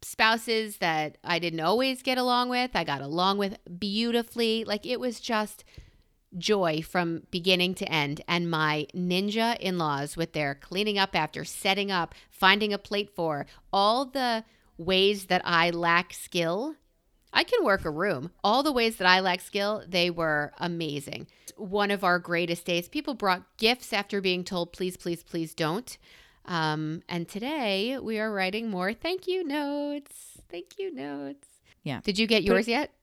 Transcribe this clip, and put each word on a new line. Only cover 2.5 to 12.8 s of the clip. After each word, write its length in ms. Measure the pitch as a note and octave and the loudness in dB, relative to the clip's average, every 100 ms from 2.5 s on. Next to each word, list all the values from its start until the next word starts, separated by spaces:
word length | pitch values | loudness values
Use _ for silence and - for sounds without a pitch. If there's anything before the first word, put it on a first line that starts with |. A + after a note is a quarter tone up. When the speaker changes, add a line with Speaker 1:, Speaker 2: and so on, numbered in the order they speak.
| B3 B3+ | 0 0
Speaker 1:
I 100 | - | -2
got 160 | E3 C#3 | -2 -4
along 360 | C#3 D#3+ F#3 G3 | -2 0 2 2
with 180 | G3+ G3+ - F3 | -2 -4 -14 -8
beautifully. 880 | G3+ G3+ A#3 A#3 A#3 A#3 A#3 A3+ | -4 0 2 0 -2 -2 0 0
Like, 200 | A3+ G#3 - | -2 -4 -4
it 120 | B3 | -4
was 200 | B3 A3+ | -4 -6
just 440 | - A3+ G#3+ - - - - _ _ _ _ F3+ | -4 -2 -2 -8 -20 -20 -20 _ _ _ _ -8
joy 460 | E3+ G#3+ F3 D#3 | 0 2 2 -2
from 400 | E3 F#3 E3+ E3 - | -2 -2 0 -2 -6
beginning 440 | F#3 F3 F#3 F3+ F#3 | -4 2 4 4 0
to 120 | G3 | -2
end. 300 | D#3 C#3+ D3 - | 0 0 -4 -2
And 240 | F3 F3 | -2 0
my 360 | E3 D#3 D3+ D3+ | 2 2 0 -2
ninja 640 | - F3+ F3+ G3+ G#3+ A3+ A#3+ | -4 -2 0 0 0 0 0
in-laws 580 | F#3 F3+ D#3 C#3+ D3 - | -2 -2 0 -2 -4 -4
with 160 | E3 | -4
their 220 | D#3 D3 | -2 -4
cleaning 440 | C#3 - F3 G#3+ G3+ | -4 -8 -4 -2 2
up 160 | G3 | 2
after, 300 | F#3 D#3 - | 2 -2 -4
setting 460 | D#3 - G3+ G3 G3 | -10 -4 0 0 0
up, 240 | F#3+ E3 - - | -2 -2 -6 -20
finding 420 | - F#3+ G3+ G#3+ | 2 6 6 4
a 60 | |
plate 320 | G3+ | -2